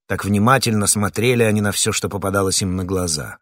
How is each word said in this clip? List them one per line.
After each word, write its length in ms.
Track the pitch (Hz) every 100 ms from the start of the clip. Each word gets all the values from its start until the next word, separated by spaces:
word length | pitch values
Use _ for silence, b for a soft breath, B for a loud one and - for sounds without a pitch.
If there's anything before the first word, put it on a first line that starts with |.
| -
так 180 | 95
внимательно 600 | 98 101 110 135 117 107 101
смотрели 560 | 104 101 - 117 120
они 180 | 110 107
на 100 | 104
всё, 220 | 95 110
что 160 | - -
попадалось 540 | 98 98 98 95 90
им 140 | 95 92
на 80 |
глаза. 540 | 92 95 90 76 60 -